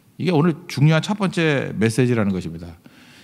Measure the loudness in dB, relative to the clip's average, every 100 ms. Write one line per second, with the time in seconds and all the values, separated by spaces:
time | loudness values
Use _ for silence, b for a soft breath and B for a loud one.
0 | _ -6 0 2 2 0 -8 2 4 4
1 | 0 -2 -2 0 0 0 -2 0 0 2
2 | 2 2 0 -2 -6 -12 -16 -18 B B
3 | B B